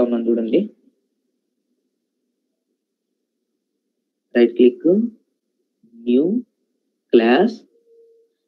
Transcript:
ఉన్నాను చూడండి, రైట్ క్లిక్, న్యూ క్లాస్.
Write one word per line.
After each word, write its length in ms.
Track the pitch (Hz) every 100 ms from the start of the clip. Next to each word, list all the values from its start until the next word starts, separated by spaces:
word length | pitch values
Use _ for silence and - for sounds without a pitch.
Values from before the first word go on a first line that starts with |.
| 120
ఉన్నాను 200 | 117 117
చూడండి, 320 | 117 110 143 208 _ _ _ _ _ _ _ _ _ _ _ _ _ _ _ _ _ _ _ _ _ _ _ _ _ _ _ _ _ _ _ _ _ _ _ _ -
రైట్ 180 | 120 -
క్లిక్, 280 | 123 - - 202 240 - _ _ _ _ _ _ 117 117 117
న్యూ 160 | 123 165 247 - _ _ _ _ _ _
క్లాస్. 440 | 175 226 143 220 - - _ _ _ _ _ _ _